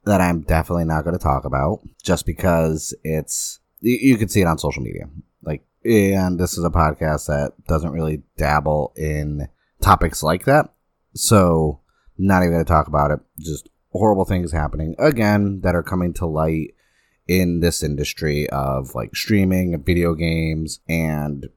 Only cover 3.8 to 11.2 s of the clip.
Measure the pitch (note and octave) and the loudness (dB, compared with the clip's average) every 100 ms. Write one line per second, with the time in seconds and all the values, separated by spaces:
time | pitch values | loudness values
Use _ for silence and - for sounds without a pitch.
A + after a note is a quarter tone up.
3.8 | A2 B2 C3+ A2+ G#2+ G#2 E2+ D#2 D2 C2+ | -2 2 4 4 2 2 2 2 -2 -6
4.8 | A#1 G1+ C#2+ D2+ - _ D#2+ D2+ _ _ | -8 -10 -14 -16 -20 _ -10 -10 _ _
5.8 | A#2 A2 G2 F#2+ F#2 F2 F2+ - E2+ E2+ | 2 4 4 2 0 0 -2 -2 0 2
6.8 | D#2 D2 D#2 D2+ - C#2+ C#2 - - D#2 | 2 0 -2 -2 -2 -2 -4 -6 -2 -2
7.8 | E2 D#2+ D#2 D#2 - - D2 D2 D2 D2+ | -2 -4 -4 -4 -8 -4 0 0 0 -2
8.8 | C#2 - D#2 D2+ D2 D2 D2 _ _ - | -2 -6 -4 -4 -4 -6 -8 _ _ -2
9.8 | - F2+ E2 - D#2 F2+ - D3 - _ | 2 4 2 -2 -2 0 2 2 2 _
10.8 | _ _ _ - | _ _ _ -4